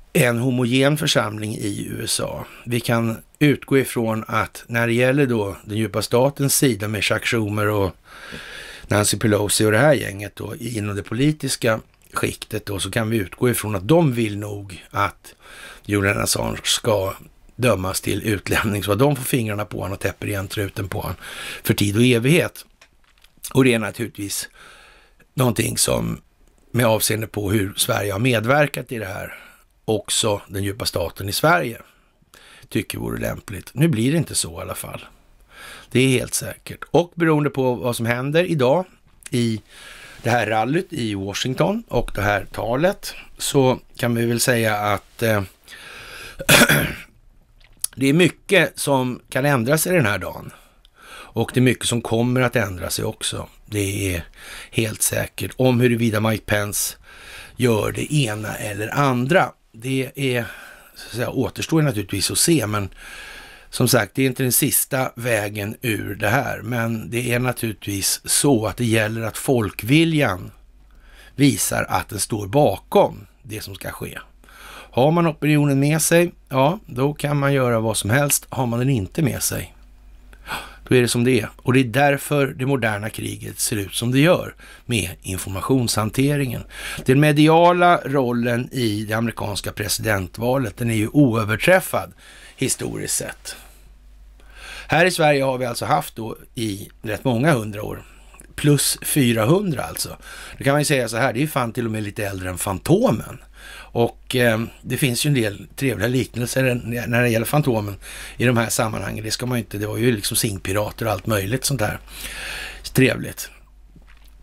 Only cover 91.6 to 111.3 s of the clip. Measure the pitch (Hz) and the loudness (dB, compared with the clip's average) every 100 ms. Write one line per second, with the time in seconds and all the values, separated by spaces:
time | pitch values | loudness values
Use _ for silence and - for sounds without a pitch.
91.6 | - 185 - 113 90 - - - - - | 6 6 4 -4 -4 -12 -20 -20 -14 -4
92.6 | 123 - - 107 101 - 107 - - - | -2 -2 -4 -6 -4 -4 -6 -10 -14 -16
93.6 | - - - - - - - - - - | -18 -20 -20 -20 -20 -20 -20 -20 -20 -20
94.6 | - - - 147 180 175 156 143 135 127 | -18 -14 0 4 4 4 4 4 2 0
95.6 | 123 120 104 151 - - 110 - - - | -2 -4 0 0 -2 -8 -10 -10 -12 -6
96.6 | 110 95 - - 107 104 135 113 147 135 | -4 -6 -10 -12 -8 -4 0 2 2 2
97.6 | 107 101 104 98 - - - - - - | 0 -8 -8 -10 -12 -20 -20 -20 -18 -2
98.6 | 147 143 - - - 151 123 113 107 175 | 4 4 2 -4 -2 2 2 4 4 2
99.6 | 208 123 90 - - - - - - - | 2 -4 -6 -6 -8 -10 -18 -18 -16 -4
100.6 | 135 143 151 143 117 113 127 110 151 139 | 0 2 2 0 0 0 0 0 -2 -2
101.6 | 120 110 113 110 104 95 101 98 92 90 | -2 -2 -4 -4 -6 -6 -6 -6 -6 -6
102.6 | - 92 - 180 240 113 - - - - | -4 -2 2 4 4 0 -4 -14 -18 -20
103.6 | - - - 117 117 - - 123 123 110 | -20 -20 -6 0 0 -2 -4 2 2 2
104.6 | 113 - - 127 139 120 147 139 107 101 | -2 -10 -8 -2 0 0 0 2 0 -4
105.6 | 95 - 135 104 110 127 113 113 120 - | -12 -4 -4 0 0 0 -2 -4 -4 0
106.6 | 131 120 113 120 113 120 123 113 117 147 | 0 0 -4 -6 -2 2 4 2 2 2
107.6 | 143 110 104 98 - - - - 120 117 | 2 0 -2 -10 -14 -16 -12 -2 2 2
108.6 | 110 - 113 107 98 107 107 - 123 123 | 2 0 -2 -2 -6 -6 -6 -6 -4 -4
109.6 | - 104 104 107 117 110 - 110 120 98 | -4 -6 -4 0 2 2 0 -2 -2 -2
110.6 | - 98 104 - 117 101 - | -4 -2 -2 -4 -4 -2 0